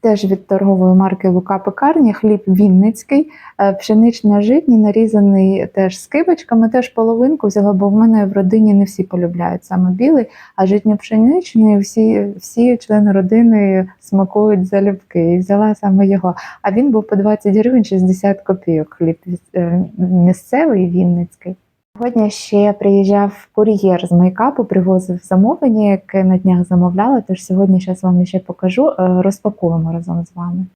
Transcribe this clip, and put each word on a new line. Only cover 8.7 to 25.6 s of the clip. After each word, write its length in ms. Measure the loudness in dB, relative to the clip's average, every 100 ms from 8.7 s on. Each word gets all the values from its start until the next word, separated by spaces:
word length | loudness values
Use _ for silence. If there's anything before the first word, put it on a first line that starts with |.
не 100 | 2
всі 200 | 0 -4
полюбляють 600 | -6 -4 -4 -4 -6 -6 _
саме 260 | -2 -2
білий, 340 | 0 0 0 -2 -10 -16 -4
а 100 | 0
житньо-пшеничний 1120 | 0 0 -2 -2 0 2 0 -2 0 2 2
всі, 500 | -2 -2 0 0 -4 -8
всі 400 | -12 -2 0 0
члени 340 | -2 0 2
родини 760 | 0 2 2 4 4 2 0 -2 _
смакують 680 | -4 -2 0 0 0 0 0
залюбки. 680 | 0 -2 -4 _ -2 0
І 60 | 0
взяла 360 | 0 0 0 -2
саме 320 | 0 2 2
його. 280 | 2 -2 -6 -14 -8
А 100 | -4
він 200 | 0 0
був 120 | 0
по 120 | -2 -2
двадцять 420 | 0 -2 0 0
гривень 260 | 2 0
шістдесят 580 | 0 0 0 0 -2 -4
копійок, 520 | -4 -6 -2 -4 -4
хліб, 240 | -4 -4 -4 -10 -12 _ -6
е, 300 | -2 -2 -4 -4
місцевий 920 | -2 2 2 0 -4 -2 0 0 0
вінницький. 680 | 0 0 -2 -4 _ -16 -16 _ _ _ -8
Сьогодні 340 | -4 -2 -2
ще 420 | -4 -4 0 0
приїжджав 760 | 0 0 2 2 0 -2 -6 -10
кур'єр 560 | -2 0 2 0 -2 0
з 40 |
мейкапу, 540 | 2 2 0 -4 -2 -2
привозив 540 | -2 0 -2 -2 -10
замовлення, 680 | -2 0 2 0